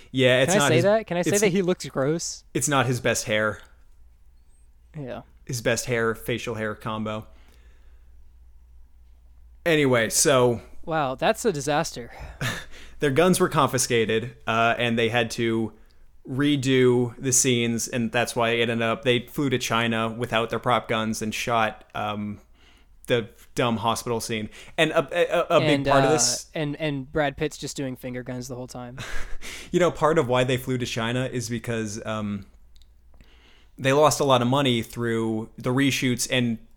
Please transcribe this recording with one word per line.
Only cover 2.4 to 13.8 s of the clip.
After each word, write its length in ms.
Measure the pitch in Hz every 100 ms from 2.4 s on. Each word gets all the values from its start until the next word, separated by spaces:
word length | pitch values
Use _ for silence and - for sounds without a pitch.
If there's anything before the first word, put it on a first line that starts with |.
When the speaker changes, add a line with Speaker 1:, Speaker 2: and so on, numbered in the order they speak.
| -
Speaker 1:
it's 140 | 156 147
not 180 | 139 123
his 140 | 123
best 260 | 127 110 -
hair. 340 | 107 107 104 - - - - - - - - - - - - _ 156
Speaker 2:
Yeah. 240 | 127 107 - -
Speaker 1:
His 160 | - 123
best 240 | 127 117
hair, 300 | - 117 113
facial 400 | 110 - 117 -
hair 200 | 110 107
combo. 520 | 104 117 110 107 107 110 - - - - - - - - - - - - - - - - - - - - - - - 170
Anyway, 420 | 156 135 120 107
so 520 | - 160 135 123 117 - -
Speaker 2:
Wow, 300 | - 160 135 135
that's 280 | 175 220
a 80 | 240
disaster. 580 | 151 135 147 165 - 117 - - - 123 -
Speaker 1:
<laughs> 420 | - - - -
their 100 | 147
guns 280 | 131 180 175
were 120 | 180
confiscated, 840 | 156 131 127